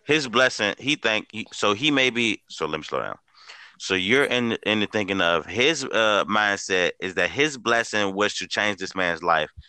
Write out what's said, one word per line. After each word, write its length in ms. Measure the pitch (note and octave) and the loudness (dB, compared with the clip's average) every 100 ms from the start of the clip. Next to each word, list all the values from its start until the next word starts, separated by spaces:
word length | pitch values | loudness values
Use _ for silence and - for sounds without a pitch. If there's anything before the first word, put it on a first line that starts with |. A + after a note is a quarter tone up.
his 240 | - D3+ C3+ | 0 0 2
blessing, 460 | A2+ B2+ - G#2 - | 4 4 4 0 0
he 160 | A#2+ D3+ | -2 -2
think, 320 | A2+ G#2+ - | 0 0 -2
he, 140 | G#2+ A2 | -10 -12
so 200 | - G#2 | -2 0
he 180 | G#2 D3+ | 2 2
may 200 | C#3+ B2+ | 2 2
be, 320 | A#2 A#2 G2+ _ | 2 0 -2 _
so 180 | - D2+ | -8 -4
let 120 | D#2 | -4
me 60 | |
slow 160 | D2+ C2+ | -4 -6
down. 180 | G#1 - _ _ - - - - | -6 -8 _ _ -20 -20 -20 -14
So 160 | - | -2
you're 300 | F#2+ F#2 C3 | -2 2 2
in, 280 | C#3+ B2 A#2+ A2+ | 2 0 0 -2
in 160 | - G#2+ | 0 0
the 60 | G2+ | 0
thinking 360 | A2 F#2+ G2 | -2 -2 0
of 240 | F2 E2+ D#2 | 2 2 0
his, 380 | F#2 C3 D#3 | 0 2 0
uh, 400 | C3+ G#2+ A2 G#2 D#2 | -2 0 2 2 2
mindset 680 | G#2+ G#2 G2+ - F#2 F2 - | 0 0 -2 -2 0 0 -2
is 140 | F#2 | -6
that 160 | F#2 F2+ | -2 -2
his 260 | A2+ D3+ C3+ | 0 -2 -2
blessing 580 | A2 A#2 A2+ G#2+ G2+ | 0 0 0 -2 -2
was 200 | F#2+ G#2 - | 0 -2 -2
to 100 | F2+ | -4
change 320 | - G#2 F#2+ | -2 -2 -2
this 160 | F#2 | -6
man's 280 | F#2+ F2+ E2 | -4 -2 -2
life 280 | F2 D#2+ D2+ - | 0 0 0 -8